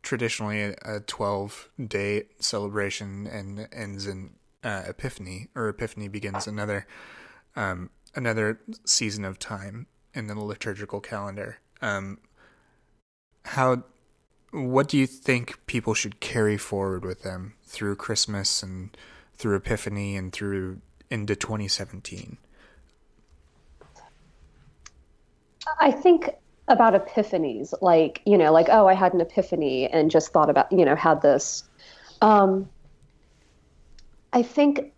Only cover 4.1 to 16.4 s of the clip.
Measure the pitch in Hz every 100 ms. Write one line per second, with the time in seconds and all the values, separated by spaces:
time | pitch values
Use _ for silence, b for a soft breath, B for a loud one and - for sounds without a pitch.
4.1 | 92 95 _ _ _ 117 98 92 - 104
5.1 | - 92 92 - 127 110 104 113 - 104
6.1 | 101 101 98 107 107 104 101 - B B
7.1 | B B B B - 101 90 90 _ _
8.1 | - 123 113 107 113 - 220 - - 113
9.1 | 104 98 92 - 104 98 107 - _ _
10.1 | 127 107 104 104 101 113 98 104 104 -
11.1 | 107 101 98 110 - _ _ 117 101 98
12.1 | 98 _ _ _ _ _ _ _ _ _
13.1 | _ _ _ - - 131 123 - _ _
14.1 | _ _ _ _ 156 127 131 - 147 131
15.1 | - - 127 120 - - 120 113 110 107
16.1 | - - 120